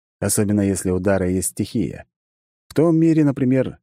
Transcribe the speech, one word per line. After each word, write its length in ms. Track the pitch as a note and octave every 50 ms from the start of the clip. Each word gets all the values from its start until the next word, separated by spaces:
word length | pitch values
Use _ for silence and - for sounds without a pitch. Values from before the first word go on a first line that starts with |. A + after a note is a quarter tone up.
| _ _ _ -
особенно 420 | G2+ G2+ - G#2+ G#2+ G2+ G#2 G#2
если 280 | G2 G2 F#2+ F#2 - F#2
у 100 | F2+ F#2
дара 300 | F#2 G2+ G2 F#2 F#2 F2+
есть 200 | F#2 F#2 F2+ -
стихия. 560 | - - G#2+ - - A#2 E2+ A1+ - - - _ _ _ _ _ _ _ _ _ _ _ _
В 60 | - -
том 240 | - D#3 E3+ D#3+
мире, 260 | D#3+ E3 E3 D#3 D#3 D3+
например, 540 | C#3+ C3 - C3 B2+ C3 C3 A#2+ F#2+ - -